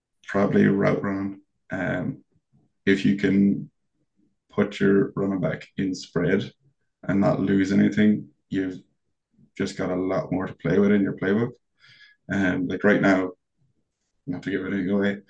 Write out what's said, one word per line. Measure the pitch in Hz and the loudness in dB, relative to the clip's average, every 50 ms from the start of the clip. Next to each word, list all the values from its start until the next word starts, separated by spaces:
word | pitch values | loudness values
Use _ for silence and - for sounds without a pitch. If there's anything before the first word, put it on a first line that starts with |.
| _ _ _ _ _ - | _ _ _ _ _ -6
Probably | - 98 101 98 104 101 101 101 | -2 0 0 2 4 4 4 4
route | 98 98 98 95 95 - | 2 2 2 0 0 0
run. | - 101 98 98 98 98 98 - _ _ _ _ _ - | -2 -4 -4 -4 -6 -8 -10 -12 _ _ _ _ _ -10
Um, | 92 95 90 90 90 90 - - - - - _ _ _ _ _ _ _ _ _ _ _ _ | -8 -6 -4 -4 -4 -4 -6 -6 -8 -10 -16 _ _ _ _ _ _ _ _ _ _ _ _
if | 98 98 98 - | 0 2 2 2
you | 104 98 | 0 0
can | 98 98 95 95 101 98 101 95 - - - _ _ _ _ _ _ _ _ _ _ _ _ _ _ _ _ | 2 2 2 4 4 4 4 2 0 -4 -10 _ _ _ _ _ _ _ _ _ _ _ _ _ _ _ _
put | - 104 101 - - - | -2 -2 -2 -2 -2 0
your | 101 98 98 98 - - - | 2 4 4 4 2 0 -2
running | 98 98 98 95 92 | -4 -4 -2 -2 -2
back | 80 80 - - - - _ - | -2 -4 -4 -6 -10 -10 _ -6
in | 98 - - | -4 -4 -4
spread | - - - - 87 87 90 95 104 127 - - _ _ _ _ _ _ _ _ _ - | -6 -10 -6 -4 -2 0 2 0 0 -2 -4 -10 _ _ _ _ _ _ _ _ _ -6
and | - 95 98 | -2 0 0
not | 98 95 92 90 | 2 2 0 0
lose | 95 95 98 98 95 95 | 0 0 2 2 2 2
anything, | 98 101 104 104 - 107 107 107 104 - - - _ _ _ _ | 2 2 2 4 4 4 4 4 2 2 -2 -10 _ _ _ _
you've | 95 95 95 95 92 92 - _ _ _ _ _ _ _ _ _ _ _ _ _ _ - | -4 -4 -4 -4 -6 -10 -16 _ _ _ _ _ _ _ _ _ _ _ _ _ _ -6
just | 95 98 - - | -6 -6 -4 -6
got | 92 90 | -4 -4
a | 90 | -2
lot | 92 92 95 95 - - - | -2 -2 -2 -2 -2 -2 -4
more | 90 90 95 - | -4 -4 -4 -6
to | - | -8
play | - - 76 - 101 | -6 -4 0 2 4
with | 101 101 | 4 4
in | 104 101 | 4 4
your | 98 95 - - | 2 0 -2 -2
playbook. | 92 95 101 113 120 127 - - _ _ _ _ _ - - _ - - _ _ _ - | 0 0 2 2 0 -2 -4 -10 _ _ _ _ _ -20 -20 _ -20 -20 _ _ _ -6
Um, | 98 98 95 90 90 92 90 90 | -4 -2 0 0 0 -2 -2 -4
like, | 92 - - | -4 0 2
right | 104 101 - | 2 4 4
now, | - 98 95 92 92 90 - - _ _ _ _ _ _ _ _ _ _ _ _ _ _ _ _ _ - | 4 4 2 2 0 -2 -6 -12 _ _ _ _ _ _ _ _ _ _ _ _ _ _ _ _ _ -10
not | - - - | -10 -8 -6
to | 95 | -6
give | 98 95 95 | -6 -4 -4
anything | 92 101 98 90 92 | -4 -4 -4 -2 -2
away, | 101 101 101 101 101 - - _ | 0 0 0 -2 -2 -4 -10 _